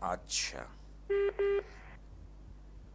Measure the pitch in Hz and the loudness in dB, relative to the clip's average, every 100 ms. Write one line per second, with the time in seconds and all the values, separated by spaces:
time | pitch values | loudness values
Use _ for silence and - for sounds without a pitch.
0 | 92 90 - - - - 62 - - - | 0 0 2 0 2 -2 -8 -10 -16 -16
1 | - 403 403 392 403 403 403 - - - | 2 6 6 6 6 6 2 -12 -14 -16
2 | - - - - - - - - - | -14 -14 -14 -14 -14 -14 -14 -14 -12